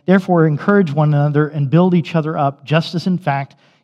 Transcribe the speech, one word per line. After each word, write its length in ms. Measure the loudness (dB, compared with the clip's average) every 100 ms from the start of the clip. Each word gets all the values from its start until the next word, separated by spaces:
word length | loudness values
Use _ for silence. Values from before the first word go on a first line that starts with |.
| 0
"Therefore 420 | 2 2 2 2
encourage 460 | 0 0 2 2
one 200 | 0 0
another 360 | 2 0 0 -2
and 200 | -2 0
build 240 | 2 2
each 220 | 2 0 -4
other 220 | -4 -2
up, 260 | -4 -4
just 320 | -4 -2 -2 -6
as 120 | -4
in 100 | -4
fact 380 | -2 -6 -6 _ _ _